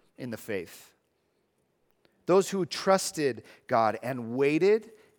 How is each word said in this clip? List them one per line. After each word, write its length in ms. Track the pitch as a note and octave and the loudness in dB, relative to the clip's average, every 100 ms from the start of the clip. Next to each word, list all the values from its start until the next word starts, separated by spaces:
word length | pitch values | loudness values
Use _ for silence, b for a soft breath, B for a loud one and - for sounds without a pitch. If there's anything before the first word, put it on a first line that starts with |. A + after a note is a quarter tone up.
| _ - | _ -16
in 140 | B2+ | -12
the 80 | A2 | -12
faith. 560 | - G2 E2+ - - _ _ _ _ _ _ _ _ _ _ _ _ _ - | -8 -8 -8 -16 -20 _ _ _ _ _ _ _ _ _ _ _ _ _ 2
Those 240 | F#3 F3+ | 2 2
who 120 | G3 | -4
trusted 800 | E3+ - - F#3+ - - C#3+ A2+ B B - | -4 -4 0 0 0 -4 -4 -4 B B -2
God 320 | B2 A2+ G#2 | 2 2 0
and 320 | A#2+ C3 A2+ B2 | -8 -8 -8 0
waited, 560 | C#3+ D#3 F#3+ A3 A3 - b | 2 4 4 2 0 -20 b